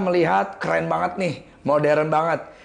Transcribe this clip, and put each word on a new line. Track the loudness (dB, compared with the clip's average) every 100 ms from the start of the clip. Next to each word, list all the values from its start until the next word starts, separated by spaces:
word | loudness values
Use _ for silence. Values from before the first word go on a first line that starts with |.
melihat | 2 2 2 2 0 -6
keren | -2 -2
banget | 0 -2 -2 -4
nih, | -6 -6 -14 -8
modern | 0 2 4 2 2
banget. | 0 0 -2 -6 -20